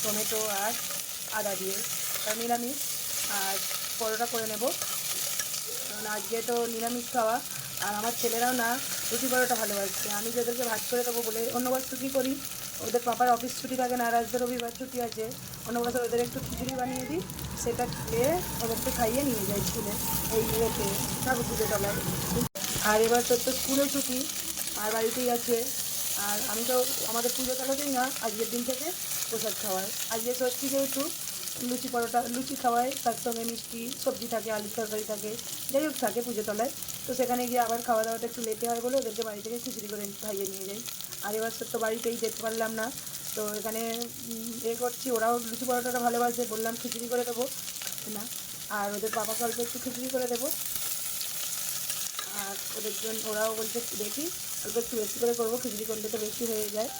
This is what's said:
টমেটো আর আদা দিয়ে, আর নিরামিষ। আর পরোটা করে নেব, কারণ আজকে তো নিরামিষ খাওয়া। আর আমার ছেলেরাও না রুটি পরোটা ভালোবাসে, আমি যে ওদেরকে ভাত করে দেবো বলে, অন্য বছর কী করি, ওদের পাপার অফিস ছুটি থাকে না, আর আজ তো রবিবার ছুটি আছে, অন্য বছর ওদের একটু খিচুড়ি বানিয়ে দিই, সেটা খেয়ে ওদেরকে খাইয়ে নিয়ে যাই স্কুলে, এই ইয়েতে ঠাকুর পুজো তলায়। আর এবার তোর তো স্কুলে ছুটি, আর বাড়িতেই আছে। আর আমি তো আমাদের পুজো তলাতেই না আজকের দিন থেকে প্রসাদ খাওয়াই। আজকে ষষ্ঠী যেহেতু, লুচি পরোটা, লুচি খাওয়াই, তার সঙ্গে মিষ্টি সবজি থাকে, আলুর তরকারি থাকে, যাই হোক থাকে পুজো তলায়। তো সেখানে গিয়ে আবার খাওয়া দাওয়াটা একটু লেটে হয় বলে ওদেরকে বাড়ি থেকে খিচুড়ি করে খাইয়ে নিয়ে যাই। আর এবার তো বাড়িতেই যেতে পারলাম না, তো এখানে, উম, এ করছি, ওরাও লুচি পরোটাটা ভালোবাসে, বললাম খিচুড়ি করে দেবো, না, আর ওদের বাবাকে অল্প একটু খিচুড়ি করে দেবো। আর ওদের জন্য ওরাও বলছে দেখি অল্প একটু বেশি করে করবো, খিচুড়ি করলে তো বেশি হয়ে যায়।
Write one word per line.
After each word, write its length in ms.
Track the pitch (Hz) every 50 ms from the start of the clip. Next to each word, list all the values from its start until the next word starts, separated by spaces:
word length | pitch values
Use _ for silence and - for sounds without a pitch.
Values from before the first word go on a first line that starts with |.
| -
টমেটো 360 | 220 208 208 214 - 226 214 220 214 202 196 202
আর 80 | 220 240 - - - 185 - - - - - - - -
আদা 160 | 214 208 208 190 180
দিয়ে, 180 | 190 190 196 208 226 - - - - - - - -
আর 80 | 214 214 226
নিরামিষ। 360 | 233 240 240 240 240 247 294 285 - - - - - - - - - - 202 202
আর 140 | 196 190 196 190 - - - - - - - -
পরোটা 260 | 233 220 220 214 240 233 247
করে 120 | 233 226 220
নেব, 120 | 214 208 226 277 - - - - - - - - - - - - - - - - - - - 220 240 240 -
কারণ 180 | - 214 214 214 214 208
আজকে 220 | 214 190 202 220 226 226 -
তো 60 | 240 233 233 233 233
নিরামিষ 320 | 226 226 233 240 247 240 - -
খাওয়া। 200 | 254 226 220 233 269 - - - - - - - - 202
আর 80 | 202 208 208
আমার 140 | 214 233 240 240
ছেলেরাও 320 | - 233 220 233 240 247 254 247
না 80 | 226 233 247 269 - - - - - -
রুটি 160 | 226 240 254 254
পরোটা 240 | 247 254 254 247 247 220
ভালোবাসে, 460 | 220 202 202 202 196 190 - - - 214 208 208
আমি 100 | 226 226 240
যে 60 | 247 233
ওদেরকে 200 | 233 240 247 254 233
ভাত 100 | 220 214 - -
করে 120 | 247 240 240
দেবো 120 | 247 233 233 233
বলে, 140 | 220 214 226 233 254 -
অন্য 100 | 247 247 254 254
বছর 220 | 262 262 - 269 240
কী 80 | 254 269 262
করি, 140 | 269 254 262 277 - - - - - - - - - -
ওদের 160 | 226 214 240 240
পাপার 200 | 247 226 220 247 247 240
অফিস 160 | 226 240 254 - -
ছুটি 160 | - 247 262 247
থাকে 140 | 254 247 247 247
না, 40 | 240 233
আর 60 | 226 233
আজ 60 | 233 226
তো 60 | 247 247 247
রবিবার 300 | 240 254 247 240 233 240 -
ছুটি 180 | 262 - - 247 240
আছে, 180 | 226 - 220 220 226 262 - - - - - -
অন্য 100 | 214 233 240 240
বছর 160 | 240 240 254 240
ওদের 120 | 226 240 233 240
একটু 120 | 240 - 269 -
খিচুড়ি 280 | - - - 254 247 262 254
বানিয়ে 240 | 247 254 254 254 254 254
দিই, 120 | 294 349 - - - - - - - - -
সেটা 220 | 233 233 226 247 240 240
খেয়ে 360 | - - 214 226 226 247 285 330 359 349 - - - 226
ওদেরকে 260 | 226 226 220 - 254 -
খাইয়ে 240 | - 240 220 233 262 285
নিয়ে 160 | 277 233 214 196 190
যাই 120 | 202 196 -
স্কুলে, 260 | - - 226 214 202 202 190 - 226 233 - - 233 220
এই 80 | 220 220 226
ইয়েতে 360 | 226 220 233 214 196 - 208 196 196 - - - - - -
ঠাকুর 220 | 254 262 240 233 -
পুজো 160 | 233 226 220 208
তলায়। 260 | 214 202 196 202 202 190 190 - - - - - 185 - - - _ - - - - - - 208
আর 100 | 214 220 226
এবার 140 | 226 233 240 240
তোর 120 | - 247 233 -
তো 60 | 262 254 -
স্কুলে 260 | - - 269 269 277 277 -
ছুটি, 240 | 277 262 - 254 254 269 - - - - - - - - - - -
আর 80 | 208 214 220
বাড়িতেই 340 | 226 226 226 233 254 254 247 240
আছে। 200 | 240 233 240 240 226 247 277 - - - - - - - - - - 202
আর 100 | 202 208 214 254 254
আমি 120 | 214 226 240 240
তো 60 | 254 254 254 254 269 - - -
আমাদের 200 | 220 233 233 240 240
পুজো 180 | - 262 254 254 254
তলাতেই 320 | 262 269 269 269 294 285 269
না 60 | 247 254 269 269 - -
আজকের 220 | 226 208 214 226 202 220
দিন 80 | 240 240 254
থেকে 180 | 262 254 285 330 370 - - - - - - -
প্রসাদ 260 | 220 220 202 220 190 - -
খাওয়াই। 240 | 208 185 185 190 208 - - - - 226
আজকে 180 | 226 226 240 247 247
ষষ্ঠী 240 | 262 247 247 - 277 269 269
যেহেতু, 280 | 277 277 269 269 269 277 330 339 - - - - - - - - - 254 247
লুচি 180 | 247 247 - 254 254
পরোটা, 260 | 240 233 226 254 240 247 240 240
লুচি 220 | 254 262 - 269 262 -
খাওয়াই, 260 | 247 233 240 247 262 277 - -
তার 140 | 240 220 - -
সঙ্গে 200 | 247 233 226 233 233
মিষ্টি 320 | 233 240 - - 226 233 233 240 269 - -
সবজি 240 | 277 - - 240 233 240
থাকে, 160 | 220 214 226 220
আলুর 180 | 208 214 208 -
তরকারি 280 | - 226 208 214 214 214 214
থাকে, 200 | 214 208 214 214 220 240 - - - - - -
যাই 120 | 277 277 302
হোক 100 | 311 269 - 262
থাকে 160 | 208 190 233 233
পুজো 160 | 247 226 208 214 220
তলায়। 220 | 208 208 233 277 - - - - - - -
তো 60 | - 254 247
সেখানে 240 | 254 233 247 247 247 240
গিয়ে 120 | 247 247 233
আবার 140 | 226 233 233 240
খাওয়া 160 | - 233 220 220
দাওয়াটা 200 | 226 226 220 226 233
একটু 120 | 233 247 226
লেটে 180 | 220 220 - 233 233
হয় 120 | 233 233 233
বলে 100 | 247 254 269
ওদেরকে 220 | 262 226 208 214 226
বাড়ি 140 | 220 208 208 202
থেকে 120 | 220 233 240 -
খিচুড়ি 240 | 254 220 220 202 208
করে 120 | 214 208 202 196 202 -
খাইয়ে 240 | 214 214 208 196 196 185
নিয়ে 140 | 190 196 190 190
যাই। 100 | 202 220 247 - - - - - - - -
আর 80 | 202 214 220
এবার 120 | 220 226 220 - 233 220 -
তো 40 | 226 220
বাড়িতেই 340 | 220 220 233 233 233 233 233 226
যেতে 160 | 220 220 - 233
পারলাম 260 | 226 220 226 226 220 220 220
না, 60 | 220 240 285 - - - - - - - -
তো 60 | 220 214 208 208 214
এখানে, 220 | 202 220 220 220 226 226 226 233 233 233 - - - 233
উম, 200 | 233 226 226 233 226 233 233 226
এ 20 | 233 233
করছি, 260 | 247 247 247 - - 269 247
ওরাও 200 | 220 220 233 240 240 233 226
লুচি 160 | 226 233 262 247
পরোটাটা 300 | 247 247 240 254 247 247 240
ভালোবাসে, 380 | 240 233 240 240 240 240 247 240 208 214
বললাম 200 | 220 226 226 233 233
খিচুড়ি 260 | - 240 - 233 240 233 247
করে 100 | 247 240 247
দেবো, 140 | 233 226 254 269 - - - - - - - - - - - 214 214
না, 80 | 208 220 247 - - - - - - - - 208
আর 100 | 208 202 202 208
ওদের 160 | 208 220 214 -
বাবাকে 240 | 226 214 214 220 - 240
অল্প 100 | 226 226 240 240
একটু 120 | 233 - 254 -
খিচুড়ি 260 | 262 226 240 254 262 262
করে 120 | 254 254 240 247
দেবো। 140 | 226 254 311 - - - - - - - - - - - - - - - - - - - - - - - - - - - - - - - - - - - - 202 202
আর 140 | 196 196 196 190 - - -
ওদের 180 | 220 202 214 214 - 220
জন্য 160 | 220 220 220 220 220
ওরাও 220 | 214 214 220 220 220 220
বলছে 200 | 220 220 - 240 233 - - 202 208
দেখি 220 | 208 220 269 302 349 - - - - - - -
অল্প 100 | 214 214 233 233
একটু 120 | - - 226
বেশি 160 | 214 208 - 226
করে 120 | 233 233 240 233
করবো, 160 | 233 220 233 247
খিচুড়ি 240 | 247 254 202 208 220 220
করলে 180 | 220 214 208 214 -
তো 40 | 220 214
বেশি 180 | 214 220 - 247 226
হয়ে 160 | 220 214 214 208 202
যায়। 140 | 208 226 277 -